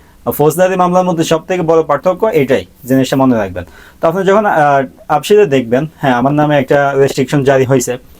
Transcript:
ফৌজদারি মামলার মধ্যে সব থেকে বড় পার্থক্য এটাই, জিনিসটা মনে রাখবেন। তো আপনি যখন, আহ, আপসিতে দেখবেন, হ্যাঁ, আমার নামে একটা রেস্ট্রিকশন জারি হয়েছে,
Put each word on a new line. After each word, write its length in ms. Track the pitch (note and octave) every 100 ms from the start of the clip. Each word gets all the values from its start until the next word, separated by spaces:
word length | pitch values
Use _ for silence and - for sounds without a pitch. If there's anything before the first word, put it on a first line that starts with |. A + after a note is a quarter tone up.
| _ _ -
ফৌজদারি 440 | - D3+ D3+ F#3 F#3
মামলার 300 | F3+ F3+ F3+
মধ্যে 180 | E3+
সব 220 | D#3+ D#3+ -
থেকে 160 | F#3
বড় 220 | D#3+ E3
পার্থক্য 420 | D3+ C#3+ F#3 F3+ A3
এটাই, 400 | D#3+ C3 A#2 F2 _ A#2+
জিনিসটা 280 | C3+ C3 C#3
মনে 200 | C3 A#2
রাখবেন। 280 | G2 F#2 F2 - - -
তো 60 | E3
আপনি 180 | F3+ F#3
যখন, 200 | G3+ G#3
আহ, 400 | D#3 D3 C#3 C3 - -
আপসিতে 380 | D#3+ - G#3 F#3+
দেখবেন, 400 | C3+ A#2 B2 D#3 -
হ্যাঁ, 160 | C#3
আমার 200 | B2 C3+
নামে 240 | D3 D3+ D3
একটা 360 | C3 D3 C#3
রেস্ট্রিকশন 500 | C#3 C#3 - B2+ D3
জারি 220 | C3 C3+ B2+
হয়েছে, 320 | C3+ B2 B2 -